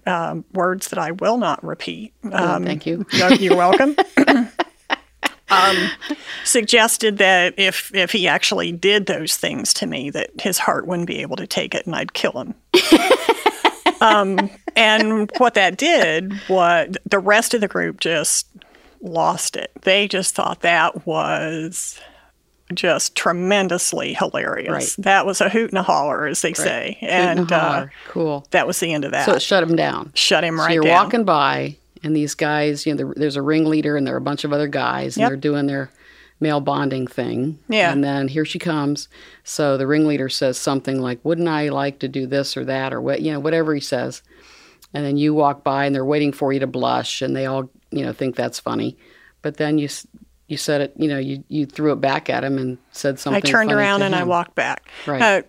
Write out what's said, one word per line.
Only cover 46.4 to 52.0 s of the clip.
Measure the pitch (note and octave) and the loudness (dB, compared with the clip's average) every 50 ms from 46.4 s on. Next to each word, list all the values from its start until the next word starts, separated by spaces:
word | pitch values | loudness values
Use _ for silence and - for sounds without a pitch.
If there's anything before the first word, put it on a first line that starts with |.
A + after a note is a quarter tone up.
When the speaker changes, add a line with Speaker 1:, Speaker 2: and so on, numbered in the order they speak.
| D3 C3+ | -2 0
Speaker 2:
you | C3+ C3+ | 0 0
to | C3+ | -2
blush, | B2+ C3 B2+ B2 B2 B2 B2 B2 - - - | -2 -2 -2 0 0 0 0 -2 -4 -6 -4
and | C3+ C3+ C3+ | -4 -4 -2
they | C3 C3+ | -2 -2
all, | C3 C3+ C3+ C3 B2+ _ _ _ _ | -2 -4 -4 -6 -8 _ _ _ _
you | - C#3+ C3 | -8 -6 -6
know, | A#2+ | -6
think | A#2 - C#3 B2+ - | -6 -4 -4 -4 -2
that's | - B2 A#2+ - - | -4 -4 -4 -6 -8
funny. | - A#2+ A#2 A2+ A#2 B2 - _ _ _ _ - - _ _ _ | -6 -6 -4 -4 -4 -6 -8 _ _ _ _ -20 -20 _ _ _
But | - D3+ C#3+ | -10 -10 -4
then | - D3+ D3+ D#3 D3+ | -4 -2 0 0 0
you | C#3+ | 0
s-, | C#3 - - - _ - - - _ _ _ _ - | -2 -8 -12 -16 _ -20 -20 -20 _ _ _ _ -10
you | D3 C#3 | -8 -6
said | - D#3 D3 C#3+ | -2 0 0 0
it, | C#3 C#3 - | 0 -2 -2
you | - D#3 D3 | -2 -2 0
know, | C#3+ C#3 | 0 -2
you, | C3+ C#3 C3+ C#3 - - | -4 -4 -6 -8 -10 -6
you | C#3+ D3+ C#3 | -4 -4 -4
threw | C#3 - - D3+ D3 | -4 -4 -2 0 0
it | C#3 C3+ | 2 2